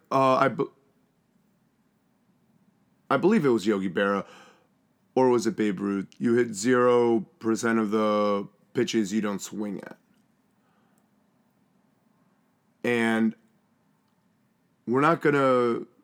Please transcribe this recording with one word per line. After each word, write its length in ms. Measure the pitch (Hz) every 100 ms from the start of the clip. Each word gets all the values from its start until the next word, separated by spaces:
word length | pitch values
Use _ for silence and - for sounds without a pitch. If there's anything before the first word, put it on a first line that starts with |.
| _
uh, 240 | 135 135 131
I 120 | 135
be-, 160 | 113 - _ _ _ _ _ _ _ _ _ _ _ _ _ _ _ _ _ _ _ _ _ _ _ -
I 80 | 135
believe 260 | 170 220 143
it 40 |
was 180 | 113 98
Yogi 220 | 101 95
Berra, 340 | 87 101 98 - - - _ _ _ _ _ _ -
or 120 | 127
was 180 | 123 110
it 120 | 95
Babe 240 | 107 92
Ruth? 260 | 101 98 92 -
"You 160 | 120 120
hit 180 | 117
zero 720 | 101 113 123 123 123 120 113 95 _
percent 400 | 113 110 117 113
of 120 | 107
the 560 | 110 107 104 104 101 101 _ _
pitches 380 | - 110 113 98
you 80 | 107
don't 220 | 104 95
swing 400 | - 101 104 92
at." 160 | - - _ _ _ _ _ _ _ _ _ _ _ _ _ _ _ _ _ _ _ _ _ _ _ _ _ _ _ _ 120
And 500 | 120 117 113 113 - _ _ _ _ _ _ _ _ _ _ _ _ _ _ -
we're 140 | 127
not 200 | 151 170
gonna 600 | 156 143 135 127 120 113 - _